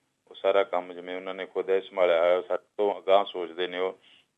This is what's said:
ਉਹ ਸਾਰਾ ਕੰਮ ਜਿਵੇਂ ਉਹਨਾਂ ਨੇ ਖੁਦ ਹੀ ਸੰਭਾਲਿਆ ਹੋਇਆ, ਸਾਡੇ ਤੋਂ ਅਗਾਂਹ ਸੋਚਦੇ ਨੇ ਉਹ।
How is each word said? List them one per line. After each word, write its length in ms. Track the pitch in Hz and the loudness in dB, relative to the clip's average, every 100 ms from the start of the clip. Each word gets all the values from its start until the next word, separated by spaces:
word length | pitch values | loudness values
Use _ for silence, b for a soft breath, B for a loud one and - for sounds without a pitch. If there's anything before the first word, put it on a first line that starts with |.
| _ _ _ | _ _ _
ਉਹ 60 | |
ਸਾਰਾ 300 | - 98 98 | -2 2 2
ਕੰਮ 280 | 98 90 90 | 2 -2 -6
ਜਿਵੇਂ 240 | 87 90 90 | -12 -10 -10
ਉਹਨਾਂ 180 | 95 | -10
ਨੇ 120 | 95 92 | -10 -6
ਖੁਦ 240 | 95 90 | -6 0
ਹੀ 100 | 95 | -2
ਸੰਭਾਲਿਆ 400 | 92 98 90 82 | -2 0 4 4
ਹੋਇਆ, 200 | 87 90 | 4 2
ਸਾਡੇ 260 | 90 90 - - | 0 -6 -6 -2
ਤੋਂ 240 | 104 92 | -2 -2
ਅਗਾਂਹ 240 | 87 98 | 4 4
ਸੋਚਦੇ 440 | 98 95 85 82 90 | 4 -6 -8 -6 -6
ਨੇ 100 | 87 | -2
ਉਹ। 140 | 92 95 b b b | -4 -6 b b b